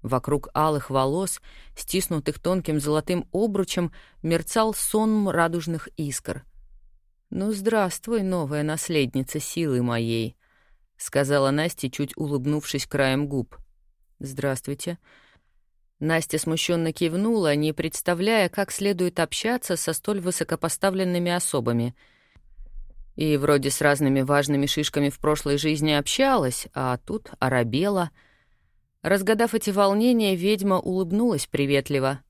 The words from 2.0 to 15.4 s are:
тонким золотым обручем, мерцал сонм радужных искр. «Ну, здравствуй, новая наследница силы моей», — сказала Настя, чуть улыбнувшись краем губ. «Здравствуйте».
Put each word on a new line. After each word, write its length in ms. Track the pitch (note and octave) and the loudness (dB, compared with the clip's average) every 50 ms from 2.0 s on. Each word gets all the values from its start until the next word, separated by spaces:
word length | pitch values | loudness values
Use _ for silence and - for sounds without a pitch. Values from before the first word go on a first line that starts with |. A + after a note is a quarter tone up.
| F#3 - F3 D#3 - - D3 - | 0 0 -4 -2 -2 -4 -6 -2
тонким 420 | - E3+ F#3 F#3 D#3+ - D#3 D3+ | -2 -2 -2 0 0 0 -2 0
золотым 440 | C#3+ D3 D3+ D#3 D3+ - F#3 F3 - - | 0 0 0 0 0 0 -2 -2 -2 -4
обручем, 640 | - F#3 G#3+ A3+ G3 G3+ F#3+ - - F#3 F3 E3 - - - - _ - | -2 0 0 0 0 0 -2 0 0 -2 -2 -2 -4 -10 -20 -20 _ -6
мерцал 520 | - D#3+ E3 E3 E3 - - A3+ A3 A3 G#3+ | -2 0 0 0 0 0 0 2 2 2 0
сонм 560 | - - - - G#3+ A3 A3 G#3+ G#3+ G3+ G3 | -4 -4 -2 0 2 2 2 2 2 2 2
радужных 580 | - E3+ E3+ E3 E3 F3 D#3 E3+ E3 D#3+ - - - | 2 2 2 2 0 -2 -4 -4 -6 -6 -6 -10 -8
искр. 480 | - D#3 C#3+ C3+ - - - - - - - _ - - - - - - - - _ _ _ _ _ _ _ | -6 -6 -4 -6 -6 -6 -8 -8 -8 -10 -16 _ -20 -20 -20 -20 -20 -20 -20 -20 _ _ _ _ _ _ _
«Ну, 240 | - F#3 G3 G#3+ A3 | -6 -4 -2 -2 -4
здравствуй, 680 | G3 G3 A3 A3+ A3 G3+ F3+ - - - A3+ A#3+ A3 | -2 0 0 2 2 2 0 -2 -6 -6 -4 -2 -2
новая 420 | G3 F#3+ F#3 F3 D#3 C3+ D3 D3 D3 | 0 0 0 0 -2 -2 -2 -2 -2
наследница 760 | D3+ D3+ D3 - - E3+ D3+ C#3 A#2 - C3+ C3 - - D3+ | -2 -2 -4 -4 0 2 2 2 2 0 -2 -4 -2 -6 -8
силы 420 | - - - E3 E3 D3+ C3 B2 | -8 -6 -4 -2 0 0 2 2
моей», — 540 | A#2+ B2 A#2 A#2 A#2 A2+ A2+ A2+ A2+ A#2 - _ _ _ _ _ _ _ - _ _ _ _ | 2 2 0 0 0 0 0 -2 -2 -4 -6 _ _ _ _ _ _ _ -20 _ _ _ _
сказала 540 | _ - - - C#3 C#3+ C3 C#3+ C#3+ C3+ C#3 | _ -14 -2 0 0 2 2 2 4 4 4
Настя, 380 | C#3 D3 D#3 F3 - - - C3 | 2 2 0 -2 -4 -4 -6 -6
чуть 280 | - - C#3+ B2+ - | -4 -4 -6 -6 -4
улыбнувшись 680 | - D#3+ C#3+ C#3+ C#3 B2 D3 D3+ D3+ - - - C#3 - | -6 -4 -2 -2 -2 0 0 -2 -2 -2 -4 -6 -6 -6
краем 440 | - - C#3+ C#3 C3 C3 C#3 D3 C#3+ | -4 0 2 2 2 2 0 0 -2
губ. 260 | C#3+ C3+ A#2 - - - - _ _ _ _ _ _ _ _ _ _ _ | -2 -4 -4 -6 -10 -20 -20 _ _ _ _ _ _ _ _ _ _ _
«Здравствуйте». 800 | C#3 C3+ C3+ C3+ C#3 C#3+ C3 C3 - - C#3+ C#3+ - F3 E3+ - _ _ - _ _ _ _ _ | -12 -10 -8 -4 -2 -2 -2 -2 -4 -8 -8 -6 -6 -8 -8 -8 _ _ -20 _ _ _ _ _